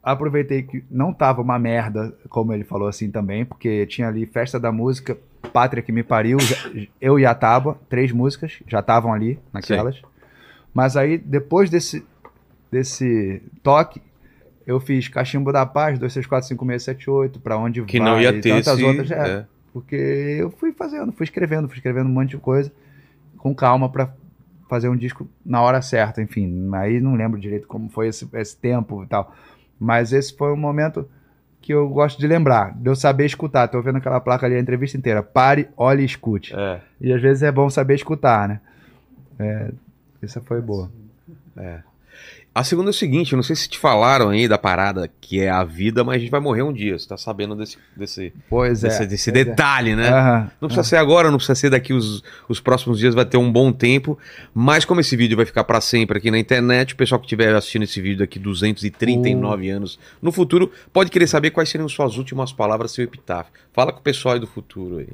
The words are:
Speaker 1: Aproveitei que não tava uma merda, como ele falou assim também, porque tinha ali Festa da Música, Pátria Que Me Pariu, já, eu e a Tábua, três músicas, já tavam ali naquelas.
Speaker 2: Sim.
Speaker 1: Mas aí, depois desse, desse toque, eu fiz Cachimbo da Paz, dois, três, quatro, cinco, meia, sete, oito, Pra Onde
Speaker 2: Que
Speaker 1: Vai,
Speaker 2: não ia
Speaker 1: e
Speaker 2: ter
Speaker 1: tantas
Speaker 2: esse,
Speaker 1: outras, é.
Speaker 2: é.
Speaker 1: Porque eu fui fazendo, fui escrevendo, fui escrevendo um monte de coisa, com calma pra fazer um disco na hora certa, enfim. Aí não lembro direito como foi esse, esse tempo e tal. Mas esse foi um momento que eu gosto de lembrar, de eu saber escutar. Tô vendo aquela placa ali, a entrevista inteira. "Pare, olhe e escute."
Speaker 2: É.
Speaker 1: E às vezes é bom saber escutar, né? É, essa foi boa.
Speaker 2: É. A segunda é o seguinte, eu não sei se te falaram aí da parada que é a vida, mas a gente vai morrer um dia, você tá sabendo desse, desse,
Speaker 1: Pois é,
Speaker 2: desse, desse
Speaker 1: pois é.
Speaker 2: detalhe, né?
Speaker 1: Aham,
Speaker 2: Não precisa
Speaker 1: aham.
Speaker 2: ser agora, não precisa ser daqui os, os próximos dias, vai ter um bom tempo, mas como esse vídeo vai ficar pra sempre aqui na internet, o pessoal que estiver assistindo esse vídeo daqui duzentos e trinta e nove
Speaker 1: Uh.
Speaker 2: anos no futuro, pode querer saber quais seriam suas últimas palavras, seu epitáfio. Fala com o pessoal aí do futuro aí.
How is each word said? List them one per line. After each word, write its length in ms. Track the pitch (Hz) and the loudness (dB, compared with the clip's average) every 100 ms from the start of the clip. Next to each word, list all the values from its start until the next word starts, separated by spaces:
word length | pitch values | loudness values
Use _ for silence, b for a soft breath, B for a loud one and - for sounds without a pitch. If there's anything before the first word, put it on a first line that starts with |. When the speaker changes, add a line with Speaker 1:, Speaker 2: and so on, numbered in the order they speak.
Speaker 1:
Aproveitei 600 | - 135 151 143 143 135 | -4 -4 -2 -2 -2 -4
que 200 | 131 127 - | -6 -12 -8
não 220 | 127 156 | -4 -2
tava 300 | - 135 123 | 0 0 2
uma 160 | 123 123 | 0 -2
merda, 560 | 117 117 113 107 110 - - | 0 -2 -2 -4 -6 -10 -8
como 240 | - 113 | -4 -2
ele 100 | 104 | -4
falou 240 | 104 101 101 | -6 -4 -4
assim 220 | 101 107 | -4 -6
também, 340 | 107 98 104 | -4 -4 -4
porque 400 | 123 - 120 107 101 | -6 -6 -4 -2 -4
tinha 220 | - 117 | -4 -4
ali 160 | 110 | -4
Festa 340 | 110 - 123 131 | -6 -4 -4 -2
da 140 | 120 | -4
Música, 440 | 110 120 131 - 117 _ _ - | -2 -2 -4 -6 -12 _ _ -2
Pátria 300 | 120 127 120 | 2 2 0
Que 100 | 113 | -4
Me 100 | 113 | -4
Pariu, 360 | 113 113 110 131 | 0 0 2 2
já, 160 | 127 123 - 110 104 _ | 2 -2 -6 -12 -14 _
eu 200 | 131 143 | 2 4
e 80 | 131 | 4
a 80 | |
Tábua, 440 | 117 113 123 139 147 _ | 4 4 2 2 -8 _
três 220 | 123 131 | -2 0
músicas, 500 | 120 127 135 160 - - | 2 0 -2 -12 -14 -6
já 140 | 107 | -4
tavam 320 | 101 113 113 | 2 2 2
ali 260 | 107 110 143 - | -2 -2 -6 -10
naquelas. 440 | 101 - 104 117 135 | -14 -2 -2 0 -6
Speaker 2:
Sim. 60 | - b b b b b b | -16 b b b b b b
Speaker 1:
Mas 240 | 131 131 139 | 0 2 2
aí, 220 | 139 165 | 0 0
depois 500 | 147 143 139 170 196 | -2 -4 0 2 4
desse, 340 | 170 - - - _ - _ _ _ _ | 2 -2 -10 -14 _ -20 _ _ _ _
desse 720 | 127 131 - 127 113 95 98 - - | -4 -4 -2 0 0 0 -6 -12 -4
toque, 380 | - 147 170 - _ _ b b b _ - | 2 4 2 -6 _ _ b b b _ -4
eu 140 | 127 | -4
fiz 260 | 131 135 123 | 0 -2 -2
Cachimbo 460 | - 127 139 139 | -4 -4 -2 0
da 140 | 139 131 | 0 0
Paz, 320 | 147 151 131 | 0 -2 -2
dois, 160 | 127 | -4
três, 120 | 135 127 | -6 -4
quatro, 220 | 131 131 | -4 -4
cinco, 160 | 120 | -8
meia, 140 | 127 123 | -6 -6
sete, 320 | 123 135 - | -6 -10 -2
oito, 280 | 139 135 135 | 0 0 -4
Pra 200 | - 110 | -6 -4
Onde 240 | 117 117 | -2 -4
Speaker 2:
Que 140 | 107 120 | 0 2
Speaker 1:
Vai, 100 | 110 | 4
Speaker 2:
não 100 | 113 | 4
ia 100 | 120 | 4
Speaker 1:
e 100 | 107 | 4
Speaker 2:
ter 140 | 110 | 2
Speaker 1:
tantas 200 | 110 151 131 | 2 2 2
Speaker 2:
esse, 60 | |
Speaker 1:
outras, 260 | 131 135 135 | 2 2 -2
é. 180 | 160 131 98 | -2 -2 -4
Speaker 2:
é. 40 | 110 _ _ | -8 _ _
Speaker 1:
Porque 260 | 123 127 143 139 139 143 147 | -16 -8 -4 -2 -2 -4 -4
eu 100 | 170 | -6
fui 220 | - 320 | -4 -6
fazendo, 400 | - 311 294 285 | -6 -10 -8 -10
fui 120 | - | -6
escrevendo, 440 | 160 - 175 156 143 | -8 -6 -4 -4 -6
fui 80 | 127 | -8
escrevendo 300 | 127 123 131 | -6 -4 -2
um 40 | |
monte 180 | 127 135 | -2 -2
de 80 | 139 | -4
coisa, 340 | - 135 143 _ b b b b _ - | -2 -2 -2 _ b b b b _ -8
com 180 | 135 | -6
calma 320 | 131 131 127 131 | 0 2 2 0
pra 240 | 131 131 - - _ _ _ _ | -2 -6 -6 -20 _ _ _ _
fazer 220 | 120 120 | -4 -2
um 80 | 123 | -2
disco 320 | 123 - - _ | -4 -10 -18 _
na 160 | - 123 | -4 2
hora 220 | 123 131 | 2 2
certa, 400 | 131 120 107 113 | 0 0 0 -2
enfim. 480 | 107 - 95 90 95 | -6 -4 -4 -4 -4
Aí 280 | 95 101 120 | -4 -2 0
não 120 | 131 123 | 0 0
lembro 220 | 110 110 | 0 -4
direito 280 | 101 104 - | -6 -8 -8
como 220 | 110 110 | -12 -10
foi 180 | - 113 | -4 -4
esse, 180 | 110 117 | -4 -12
esse 240 | 113 107 - | -10 -10 -6
tempo 460 | 120 123 113 101 | -2 -2 -4 -10
e 20 | 95 | -6
tal. 280 | 104 98 b b b b _ | -6 -6 b b b b _
Mas 300 | 113 117 120 | 0 0 2
esse 240 | 135 139 - | 0 -2 -4
foi 160 | 143 | -4
um 40 | 147 | -2
momento 500 | 151 147 156 156 139 b b b b _ | -2 -2 -2 -4 -12 b b b b _
que 140 | - | -2
eu 160 | 147 143 | 0 0
gosto 300 | 139 147 139 | 2 0 0
de 80 | 147 | 0
lembrar, 480 | 165 147 120 98 113 | 2 4 4 2 -2
de 100 | 120 | -2
eu 40 | |
saber 300 | 135 147 139 | 2 2 2
escutar. 420 | 147 - 156 139 120 | 0 -2 -2 0 0
Tô 140 | 127 | 0
vendo 160 | 123 131 | -2 -4
aquela 240 | 131 127 | -2 -2
placa 240 | 127 127 | 0 0
ali, 100 | 127 | 0
a 60 | 123 | 0
entrevista 380 | 123 123 135 135 | 0 -2 -4 -4
inteira. 240 | 127 107 | 0 -2
"Pare, 460 | 101 - 131 143 - | 0 4 4 4 0
olhe 280 | - 127 139 | 0 2 2
e 20 | |
escute." 500 | 135 131 113 104 - | 0 -2 -4 -4 -6
Speaker 2:
É. 280 | 95 101 90 _ _ | -8 -6 -6 _ _
Speaker 1:
E 100 | 127 | -2
às 120 | 127 | 2
vezes 200 | 131 135 | 4 4
é 80 | 147 | 2
bom 200 | 135 139 | 2 2
saber 240 | 135 135 | 2 2
escutar, 520 | 139 - 156 139 113 101 | 0 0 0 2 2 0
né? 140 | 104 b b b b b _ - - | -6 b b b b b _ -20 -8
É, 320 | 107 107 104 120 _ _ _ _ | -6 -6 -8 -12 _ _ _ _
essa 160 | 104 - | -14 -14
foi 180 | 117 120 | -6 -6
boa. 300 | 117 101 92 113 107 _ _ 156 - - | -4 -6 -8 -14 -20 _ _ -20 -20 -18
Speaker 2:
É. 220 | 92 85 - _ B B B B B | -16 -16 -20 _ B B B B B
A 120 | - | -4
segunda 240 | 131 175 196 | -2 0 0
é 20 | |
o 20 | |
seguinte, 400 | 196 180 135 147 | 0 0 0 2
eu 40 | 135 | 0
não 80 | |
sei 100 | - | 0
se 140 | 160 - | -4 -6
te 100 | - | 0
falaram 520 | 151 110 117 135 107 | 2 4 4 4 4
aí 180 | 104 117 | 2 2
da 100 | 107 | 2
parada 500 | 98 90 98 92 85 _ | 0 0 0 -2 -8 _
que 180 | - 95 | -6 -2
é 80 | 95 | 0
a 140 | 92 | 0
vida, 400 | 87 82 101 113 | -2 -2 -2 0
mas 140 | 123 127 | 0 0
a 20 | |
gente 140 | 117 | 0
vai 80 | 139 | -2
morrer 220 | 147 113 | 0 0
um 100 | 143 | -2
dia, 260 | 131 104 87 | -2 -4 -6
você 100 | - | -8
tá 80 | 95 | -12
sabendo 380 | - 101 104 | -10 -8 -8
desse, 240 | 107 107 - _ - | -8 -12 -14 _ -14
desse, 360 | 98 - 90 - - | -12 -10 -12 -14 -4
Speaker 1:
Pois 320 | 117 123 117 | 0 2 2
é, 60 | 113 | 0
Speaker 2:
desse, 180 | 107 104 | 0 -2
desse 240 | 101 - | -2 2
Speaker 1:
pois 100 | 120 | 4
é. 40 | 131 | 4
Speaker 2:
detalhe, 440 | 110 143 135 117 | 2 2 2 2
né? 140 | 110 120 | 2 4
Speaker 1:
Aham, 420 | 131 131 117 107 - | 6 6 4 0 -6
Speaker 2:
Não 60 | 156 | -4
precisa 120 | 123 | 0
Speaker 1:
aham. 80 | 117 | 2
Speaker 2:
ser 80 | 165 | 4
agora, 340 | 151 170 160 | 6 6 6
não 60 | 143 | 2
precisa 160 | - | 2
ser 160 | 131 143 | 2 4
daqui 220 | 131 127 | 2 2
os, 320 | 131 107 104 - B B | -2 -2 -6 -12 B B
os 100 | 117 | -4
próximos 400 | - 127 127 113 | 0 0 0 2
dias, 160 | 123 | 4
vai 100 | 120 | 4
ter 120 | 120 127 | 4 4
um 140 | 123 | 4
bom 180 | 117 131 | 4 4
tempo, 460 | 123 120 135 135 147 B B B | 4 2 2 0 -8 B B B
mas 320 | 110 127 156 | 0 4 4
como 160 | - 180 | 4 2
esse 140 | 147 123 | 2 2
vídeo 200 | 117 110 | 2 4
vai 100 | 113 | 2
ficar 160 | - | 0
pra 180 | 107 117 | 2 0
sempre 380 | - 120 107 104 | 2 0 2 0
aqui 100 | 110 | 0
na 120 | 110 | 0
internet, 520 | 107 127 120 123 131 | 2 2 4 2 0
o 20 | - | 0
pessoal 240 | 131 123 | 0 0
que 60 | - | -2
estiver 280 | 110 110 | 2 4
assistindo 300 | 110 - 113 | 4 0 -4
esse 160 | 107 - | -4 -4
vídeo 180 | 95 98 | -4 -2
daqui 220 | 98 - | -2 -4
duzentos 420 | 98 90 104 104 | -6 -2 -2 -2
e 80 | 104 | -6
trinta 380 | - 113 123 123 | -2 0 2 2
e 60 | |
nove 380 | 127 104 104 95 | 0 0 -2 -4
Speaker 1:
Uh. 40 | 98 | -6
Speaker 2:
anos 200 | 98 - b b | -8 -12 b b
no 120 | 165 | -4
futuro, 400 | 175 160 170 - B B | 0 2 4 2 B B
pode 160 | 185 185 | 2 2
querer 200 | 180 170 | 4 4
saber 240 | 156 151 | 4 0
quais 160 | - 156 | 0 -2
seriam 200 | 156 156 | -4 -8
suas 280 | - 139 107 | -2 -2 -2
últimas 340 | 131 131 107 | -8 -6 -8
palavras, 380 | - 107 110 117 | -2 -2 0 -4
seu 140 | - | -6
epitáfio. 480 | 120 - - 87 85 b b | -8 -8 -10 -8 -8 b b
Fala 200 | - 131 | 0 0
com 80 | - | 0
o 20 | |
pessoal 320 | - 135 135 | -4 -2 -2
aí 60 | 123 | -2
do 60 | 110 | -4
futuro 500 | - - - 92 87 | -14 -16 -14 -10 -10
aí. 100 | 67 | -12